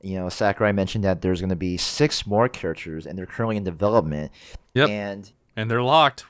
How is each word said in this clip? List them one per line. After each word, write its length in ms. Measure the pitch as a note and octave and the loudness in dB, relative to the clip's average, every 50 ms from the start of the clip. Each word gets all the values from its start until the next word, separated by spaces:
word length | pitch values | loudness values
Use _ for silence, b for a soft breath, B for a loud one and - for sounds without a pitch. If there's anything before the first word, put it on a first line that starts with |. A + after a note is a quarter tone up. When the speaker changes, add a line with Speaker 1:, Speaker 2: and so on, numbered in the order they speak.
Speaker 1:
you 140 | - F#2+ F#2+ | -8 -6 -6
know, 120 | F#2+ F2+ F2+ | -4 -4 -6
Sakurai 420 | - - A2 G2+ G2 - A2 G#2 | -4 0 0 0 2 2 2 2
mentioned 320 | G2+ G2 F#2+ F#2+ - A2 G2 | 2 2 0 0 0 0 0
that 180 | F#2+ F#2 E2 | 0 0 2
there's 200 | - F#2 F#2 E2+ | 2 0 0 0
gonna 160 | F#2 F#2+ F#2+ | 0 -2 -2
be 180 | E2 F#2 F#2 F2+ | -2 -2 -2 -2
six 500 | E2+ - - - - D3 D3+ - - - | -2 -4 -4 0 2 2 2 2 -2 -4
more 220 | G2+ G2+ G#2+ A#2+ | 0 2 2 2
characters, 580 | B2+ - - - E2+ D#2+ - - E2+ D#2 D#2+ D2 | 2 0 -4 -6 -6 -6 -6 -8 -10 -10 -10 -10
and 120 | C#2+ E2 F#2+ | -10 -10 -10
they're 60 | F#2 | -10
currently 320 | - - - A2+ A2+ A2 | -8 -6 -4 -2 -2 -2
in 80 | G#2 G2 | -2 -2
development. 640 | F#2 E2+ D#2 G2+ G#2 A2 A#2 E2 D#2 D2 D2+ D2+ D2 B B B B B B B _ - | -4 -2 0 2 4 4 4 4 2 0 -4 -6 -8 B B B B B B B _ 0
Speaker 2:
Yep. 160 | B2+ C#3+ B2 | 2 2 2
Speaker 1:
And 400 | G#2 G#2 G2+ G2+ G2 G2+ G2+ - _ _ _ _ _ | 2 -2 -4 -6 -8 -10 -12 -18 _ _ _ _ _
Speaker 2:
And 120 | G#2+ A2 A2+ | -6 -2 0
they're 120 | A#2 A#2+ B2 | 0 0 2
locked. 400 | B2+ D3 D#3+ D3+ C3+ - - - - | 4 6 6 6 4 2 -2 -10 -16